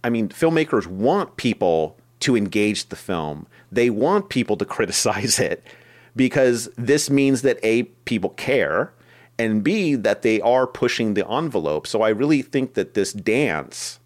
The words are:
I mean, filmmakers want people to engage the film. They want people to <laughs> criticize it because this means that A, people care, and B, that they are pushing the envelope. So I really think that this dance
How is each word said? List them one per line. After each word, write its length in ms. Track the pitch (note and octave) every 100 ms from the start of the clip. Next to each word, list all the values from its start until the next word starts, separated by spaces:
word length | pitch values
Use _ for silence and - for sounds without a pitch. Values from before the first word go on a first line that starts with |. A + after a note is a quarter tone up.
I 80 | A#2+
mean, 180 | A#2 G#2
filmmakers 600 | - E3 D#3+ D#3 A#2 F#2
want 480 | F#2 A#2 G3 F3+ -
people 600 | B2 G#2+ F#2 D#2+ D#2 - _ _
to 160 | - A#2+
engage 520 | G2+ G#2+ G#2 G2+ -
the 80 | -
film. 500 | - F2 D2+ D2 - - _
They 200 | G#2 B2
want 380 | G#2+ D3 G3+ G3
people 280 | B2+ A2+ G#2
to 80 |
<laughs> 0 |
criticize 760 | G2+ - G2+ - A#2 G2 A2 -
it 240 | F#2 F2 - - - - - -
because 520 | C3 D3 B2+ A#2+ A2 -
this 340 | A#2+ D3 -
means 320 | C#3 C3+ C3
that 160 | C3 A#2
A, 220 | A2 A#2 A#2+ _
people 260 | - A2+ F2+
care, 600 | - - C3+ D2+ E2+ E3 _ - - - -
and 260 | A2+ G#2+
B, 320 | G#2 G#3+ F3 C3+
that 260 | G#2 G#2
they 180 | A#2 A2
are 260 | A2+ B2+ B2+
pushing 480 | - A#2+ - A2
the 140 | G2+ F2+
envelope. 580 | A#2+ D#3+ G#2+ D#2 D2+ -
So 160 | A2
I 80 | A2
really 320 | G#2+ C#3+ D3
think 320 | B2+ C#3+ B2+
that 200 | - F#2
this 180 | G#2+ F#2+
dance 840 | G#2 F#2+ A#2 C3+ D#2 C2 - - -